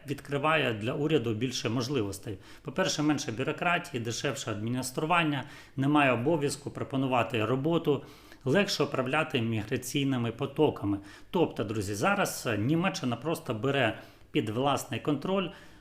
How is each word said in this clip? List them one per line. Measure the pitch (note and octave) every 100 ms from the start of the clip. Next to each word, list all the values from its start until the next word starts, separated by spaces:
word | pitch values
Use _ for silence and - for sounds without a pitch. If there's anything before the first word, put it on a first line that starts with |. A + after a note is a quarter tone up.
| C3+
відкриває | - - C#3+ D3+ D#3 B2+
для | G#2+ A2
уряду | D3+ D3+ D3+ A#2
більше | G#2+ C3 B2+ A2+
можливостей. | B2+ A#2+ C#3 G2+ F#2+ A#2 F#2 - -
По-перше, | D3 D#3 D#3+ D3+
менше | D3+ C3+ -
бюрократії, | A2 C#3 D3 F3 F3 - C#3+
дешевше | A#2 A#2 C#3+ C3 B2
адміністрування, | G#2 A2+ B2+ B2+ D#3 D#3 F3 D#3 C#3 - - - C3
немає | C#3 D3+ C3+
обов'язку | A#2 C3 E3 C#3+ - -
пропонувати | - A2+ C3+ C3+ B2 A2+ A2+
роботу, | G#2+ C3 D#3 E3 D#3+ C3+ - - - -
легше | C3 F3+ G3 -
управляти | C3 C3+ B2+ D#3 D#3 B2+
міграційними | A2+ A2 G2+ C3 - C#3+ C#3 B2+ A#2
потоками. | - C#3 - C#3+ - G2+ G2 - - -
Тобто, | F3+ D3+ -
друзі, | G#2+ A2 F#2+
зараз | G#2 F3+ G3+ E3+ - B2+ G#2
Німеччина | A#2+ E3 F#3+ F3+ B2+
просто | A#2 D#3 D#3+ -
бере | A2 C3+ C#3+ A2 - - - -
під | D3 A2
власний | A2+ C#3+ B2 - A2+
контроль | D#3 C#3+ F#3 F#3+ F3 - - -